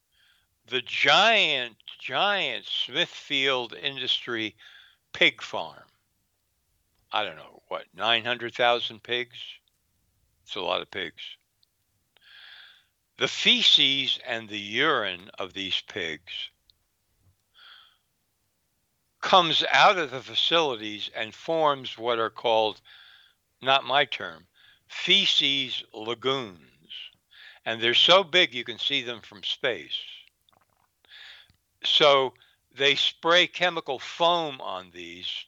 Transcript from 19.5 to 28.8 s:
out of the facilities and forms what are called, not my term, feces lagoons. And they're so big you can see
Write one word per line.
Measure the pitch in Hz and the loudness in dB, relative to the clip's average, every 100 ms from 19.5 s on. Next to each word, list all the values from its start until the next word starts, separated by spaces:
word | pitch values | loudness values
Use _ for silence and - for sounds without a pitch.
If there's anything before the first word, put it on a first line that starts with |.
| 147 160 | 2 2
out | 135 170 190 | 6 6 4
of | 143 | -2
the | 127 | -8
facilities | 113 110 - 165 156 113 107 104 - - | -8 -4 0 2 2 -2 -8 -10 -10 -8
and | 110 | -8
forms | - - 165 151 139 123 - | -8 -4 0 0 0 -6 -6
what | 113 117 | -2 -2
are | 110 | -2
called, | - 123 110 110 98 - - - - _ _ _ _ | -2 0 2 2 -4 -14 -20 -20 -20 _ _ _ _
not | 127 135 127 | 2 2 2
my | 135 | 2
term, | 143 - 95 80 87 _ _ _ _ | 2 -2 -10 -14 -20 _ _ _ _
feces | - - 196 180 - 143 139 127 110 - | -6 2 4 4 2 2 0 -4 -8 -10
lagoons. | 113 110 117 123 135 110 87 67 _ _ - - - _ - - - | -10 -6 -4 -2 -2 -4 -12 -20 _ _ -18 -18 -20 _ -20 -20 -12
And | - 113 | -8 0
they're | 117 | 2
so | - 156 185 | 4 6 6
big | 180 175 160 | 6 4 2
you | 123 | 0
can | 117 | -10
see | 110 | -6